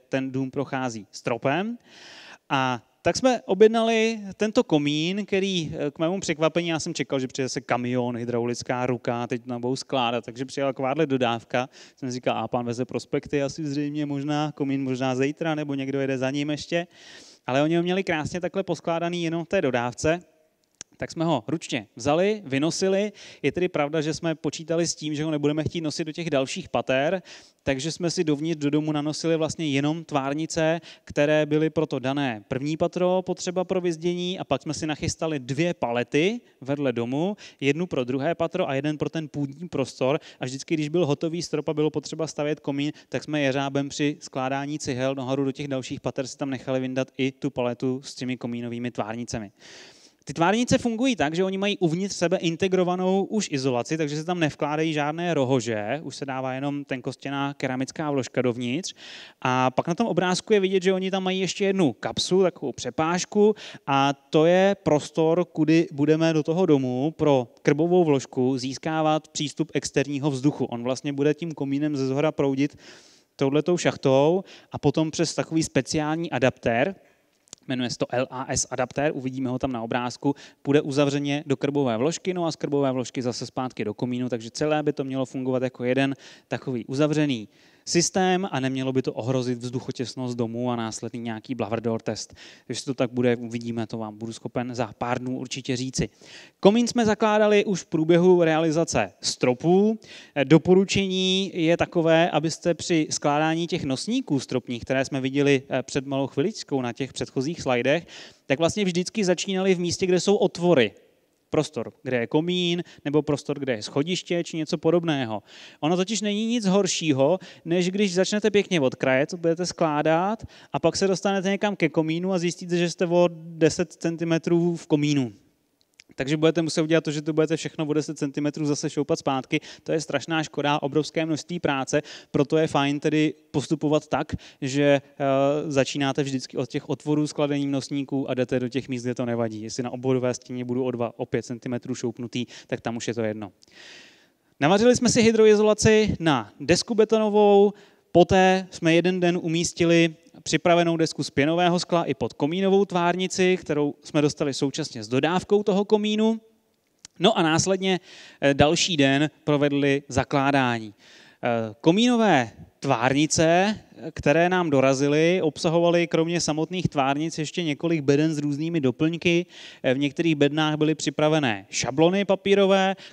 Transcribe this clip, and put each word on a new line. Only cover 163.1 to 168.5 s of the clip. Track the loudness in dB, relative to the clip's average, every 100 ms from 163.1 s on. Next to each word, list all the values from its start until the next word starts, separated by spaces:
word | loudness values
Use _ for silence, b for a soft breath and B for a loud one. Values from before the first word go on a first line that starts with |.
| 2 2 2 4 4 2 -2 -8 -14 -12
které | -2 2 4 4
nám | 2 2
dorazily, | 4 4 4 2 2 4 2
obsahovaly | 0 -2 0 4 4 4 2
kromě | 0 0 0
samotných | -2 -2 -2 -2 -2
tvárnic | 0 0 0 -4 -6
ještě | -8 -4
několik | -4 -2 -2 -2
beden | 0 0 0
s | 0
různými | -4